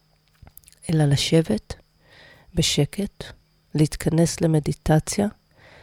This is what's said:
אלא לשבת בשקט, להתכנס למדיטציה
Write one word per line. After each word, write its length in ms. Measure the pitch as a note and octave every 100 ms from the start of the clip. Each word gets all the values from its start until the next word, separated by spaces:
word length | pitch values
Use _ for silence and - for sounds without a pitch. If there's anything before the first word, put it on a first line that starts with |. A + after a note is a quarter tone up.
| _ _ _ _ - - _ _ -
אלא 140 | D#3+
לשבת 680 | D3 C#3 - E3 E3 G#3+ - - _ _ _ - - - _
בשקט, 680 | E3 - - C#3+ - G3+ - - - _ _ _
להתכנס 680 | D3+ D#3 - D#3+ D#3+ E3+ -
למדיטציה 880 | E3 D#3 D3 D3 - D#3 - - G#3 - _ _ - -